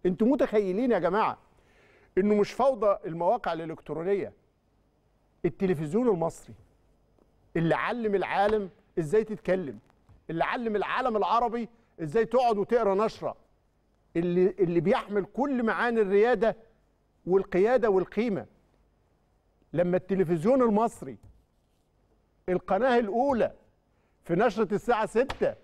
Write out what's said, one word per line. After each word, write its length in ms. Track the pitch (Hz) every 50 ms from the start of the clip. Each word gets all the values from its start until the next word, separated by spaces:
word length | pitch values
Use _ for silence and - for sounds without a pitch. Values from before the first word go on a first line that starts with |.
| -
انتوا 200 | 180 185 - 220
متخيلين 640 | 240 277 247 294 - 202 220 208 185 180 202 262 254
يا 60 | 220 185
جماعة 400 | 156 170 180 214 208 143 113 - _ _ _ _ _ _ _ _ _ _ _ _ _ _ _ 185
إنه 160 | 196 208 214
مش 180 | 208 202 -
فوضى 440 | - - 240 277 262 208 220 202 196 - -
المواقع 460 | 185 160 170 170 180 233 240 - 190
الإلكترونية؟ 800 | 165 160 165 160 160 - _ - 147 151 165 190 202 190 135 98 - _ _ _ _ _ _ _ _ _ _ _ _ _ _ _ _ _ _ _ _ _ -
التلفزيون 640 | 175 - - 196 185 185 143 160 147 156 226 254 240
المصري 460 | 196 165 165 165 - - - - 107 - - _ _ _ _ _ _ _ _ _ _ _ _ _ _ _ _ _ _
اللي 180 | 170 165 165 151
علم 400 | 120 139 180 220 247 226 214 196
العالم 560 | 190 165 117 147 180 196 208 220 214 196 175 - _ _ _ _ 185
إزاي 260 | 165 143 185 220 226
تتكلم، 540 | 214 214 - _ - 185 190 175 131 - 107 _ _ _ _ _ _ - - _ -
اللي 140 | 160 165 160
علم 320 | 147 214 254 240 226 208
العالم 400 | 202 175 135 160 214 254 254 220
العربي 520 | 214 196 175 208 233 240 233 208 240 226 - _ _ _ _ _ -
إزاي 220 | 165 151 143 226 226
تقعد 340 | 226 - 254 254 240 220 202
وتقرأ 480 | 196 - 233 247 226 196 190 196 220
نشرة، 300 | 214 - - 170 127 - _ _ _ _ _ _ _ _ _ _ _ _ _ _ _ _
اللي، 380 | 165 170 180 175 180 180 208 208 -
اللي 200 | 190 170 175 170
بيحمل 440 | 147 180 254 240 - 190 202 208 180
كل 380 | - _ 214 269 294 269 240
معاني 380 | 233 220 185 170 220 240 233 226
الريادة 560 | 214 185 202 202 214 240 254 190 226 220 - - - _ _ _ _ _ _ _ _ _ _ _ _
والقيادة 640 | 165 180 196 190 - - 180 196 226 254 247 202 220
والقيمة. 560 | 190 190 175 - - 208 233 240 190 139 104 - _ _ _ _ _ _ _ _ _ _ _ _ _ _ _ _ _ _ _ _ _ _ _ _
لما 240 | - 151 175 180 175
التلفزيون 680 | 180 - - 196 185 185 151 175 165 147 220 269 269
المصري 560 | 247 233 208 208 226 226 - - 160 135 113 - - - _ _ _ _ _ _ _ _ _ _ _ _ _ _ _ _ _ _ _ _ _ _ _ -
القناة 500 | 180 170 - - 196 196 247 269 240 240
الأولى 540 | 247 196 185 233 269 285 269 220 165 - - - _ _ _ _ _ _ _ _ _ _ _ _ _
في 100 | - 170
نشرة 400 | 170 226 247 180 214 220 160 208
الساعة 320 | 185 - 233 240 214 220
ستة 480 | - - 220 277 277 - - 208 139 107 -